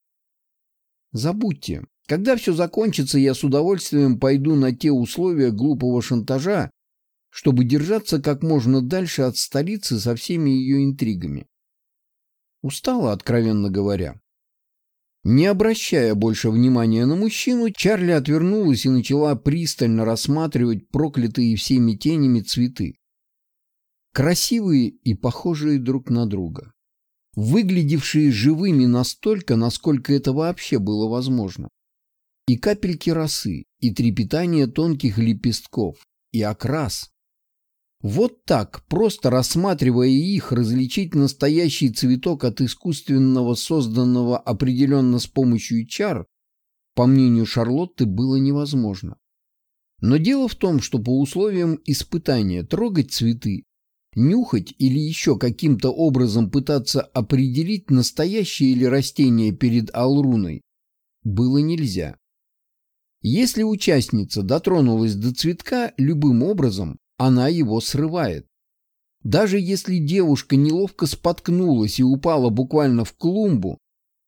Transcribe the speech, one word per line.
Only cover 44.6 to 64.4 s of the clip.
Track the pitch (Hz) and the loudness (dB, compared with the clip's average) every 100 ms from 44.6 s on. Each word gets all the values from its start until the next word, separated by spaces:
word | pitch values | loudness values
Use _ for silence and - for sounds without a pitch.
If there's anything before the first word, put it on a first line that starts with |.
| 127 123 139 139 127 123 | 0 2 2 2 2 0
с | - | -2
помощью | - 127 113 - 117 113 | 0 2 0 -2 -4 -4
чар, | - 208 123 - _ _ _ _ _ _ | -4 -4 -4 -8 _ _ _ _ _ _
по | - 123 | 2 4
мнению | 135 127 117 110 | 6 6 4 2
Шарлотты, | 123 117 135 180 - | -2 0 -2 -4 -2
было | 113 95 131 135 | -2 0 0 2
невозможно. | 135 143 147 139 110 95 98 - _ _ _ _ _ _ _ - | 2 0 -2 -2 -2 -4 -10 -14 _ _ _ _ _ _ _ -4
Но | 104 147 | 2 2
дело | 180 277 247 | 2 2 0
в | |
том, | - 190 147 | 0 0 0
что | - 131 | 0 -4
по | 113 131 | 0 0
условиям | 139 180 214 190 170 160 - | 0 -2 -2 0 0 -2 -2
испытания | 139 - 175 - 127 98 90 | -4 -4 -4 0 0 0 -2
трогать | - 196 233 175 117 | -4 -2 -2 0 -2
цветы, | - 113 117 - 95 - _ _ _ _ | -2 -2 -2 -4 -6 -10 _ _ _ _
нюхать | - 135 226 247 113 - - | 0 2 2 0 -2 -4 -2
или | 131 135 | 0 0
еще | 151 165 - 143 | -2 -2 0 0
каким-то | 123 - 156 120 131 | -2 0 0 2 0
образом | 139 165 127 123 107 104 | 0 2 2 2 2 0
пытаться | 139 139 143 - 135 | -2 -2 -2 -2 -4
определить, | - 131 107 135 131 127 170 214 - | -4 -4 0 0 0 0 -2 -4 2
настоящее | 131 117 - 160 220 190 - 135 | 2 2 -2 -2 -2 -4 0 2
ли | 123 127 | 2 2
растение | 135 135 - 131 117 107 | 0 0 2 2 4 2
перед | 92 123 117 107 | 0 0 0 -2
Алруной, | 117 127 143 135 117 90 78 - _ _ _ _ _ | -2 0 2 2 0 -2 -8 -14 _ _ _ _ _
было | 110 98 123 143 | -4 0 2 2
нельзя. | 156 165 139 92 76 - _ _ _ _ _ _ _ _ _ _ | 0 0 -2 -4 -8 -10 _ _ _ _ _ _ _ _ _ _
Если | 110 160 254 220 | -2 0 0 0
участница | 220 214 - 143 - 110 98 107 | -2 0 2 2 2 -2 -2 -4